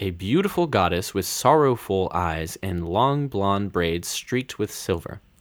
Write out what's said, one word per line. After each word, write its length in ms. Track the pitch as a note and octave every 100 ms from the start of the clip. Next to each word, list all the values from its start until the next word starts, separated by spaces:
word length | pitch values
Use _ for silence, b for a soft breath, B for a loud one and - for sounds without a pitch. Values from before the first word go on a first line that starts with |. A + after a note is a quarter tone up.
a 100 | G2
beautiful 560 | F2 F#2 D#3 G3 - E3+
goddess 480 | A2 F2 F2 -
with 120 | G2 F2
sorrowful 840 | - B2 D#3 C#3+ A#2+ - F#2+ F2+
eyes 460 | F2 F2 D#2+ D#2+ -
and 280 | F#2+ F2 E2+
long 400 | F#2+ C3 C#3+ C#3+
blonde 420 | G#2 G2 G2 G2+
braids 380 | F2+ E2+ E2+ -
streaked 500 | - - B2+ C3 -
with 140 | G#2
silver. 480 | - - E2+ - - - _